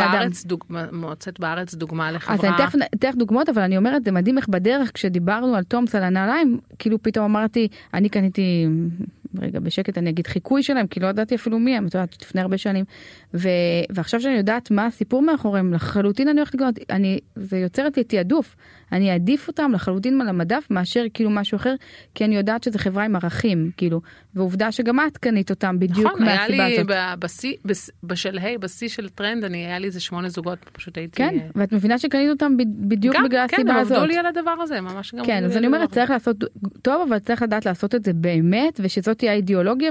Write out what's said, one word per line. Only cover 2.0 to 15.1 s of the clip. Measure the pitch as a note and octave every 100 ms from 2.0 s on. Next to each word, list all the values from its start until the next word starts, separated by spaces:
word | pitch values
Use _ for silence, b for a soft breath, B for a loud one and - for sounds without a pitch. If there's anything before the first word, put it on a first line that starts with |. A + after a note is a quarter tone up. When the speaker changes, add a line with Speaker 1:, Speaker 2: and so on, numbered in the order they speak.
| D#3+
Speaker 2:
לחברה. | E3 -
Speaker 1:
אז | G#3
אני | G3 F3
תכף | C#4
נ-, | D4 - G3+
תכף | C4
דוגמאות, | B3 G#3 A#3 D#4+
אבל | A3
אני | F#3 F#3+
אומרת, | G#3 C#4+
זה | A3
מדהים | F#3 F#3 C4
איך | A3
בדרך, | F#3 G3 C#4 A#3+
כשדיברנו | - G3 F3+ F3 G#3+ B3+ G#3+
על |
תומס, | F3 A#3+ A#3+
על | G#3
הנעליים, | F#3 F#3 G3 D4+ C#4+ A#3+ - -
כאילו | A3 A3
פתאום | A3 G#3+
אמרתי, | G#3 G#3+ G#3+ A#3 G#3+ B B
אני | F3+ G3+
קניתי, | G#3 F#3+ F#3+ F#3 F3 D#3+ D#3+ E3+ F3 - - - F#3
רגע, | F#3+ F#3
בשקט | E3+ F#3 F#3+ F#3
אני | F3
אגיד | E3 E3+
חיקוי | F3+ - C4+
שלהם, | C4+ C4+ G3+
כי | F3+
לא | F#3
ידעתי | G#3 A3
אפילו | A#3 A#3 A3+
מי | B3 A#3+
הם, | F3+
את |
יודעת, | F#3 F3+ -
לפני | - F#3
הרבה | F#3 F#3+
שנים. | G#3 F#3+ G3 B B B B
ו-, | F3 F#3 F3 F3 E3+ -
ועכשיו | F#3 D#3+ A#3
שאני | C4+
יודעת | A#3+ G3 A#3 -
מה | G#3 A#3
הסיפור | - G#3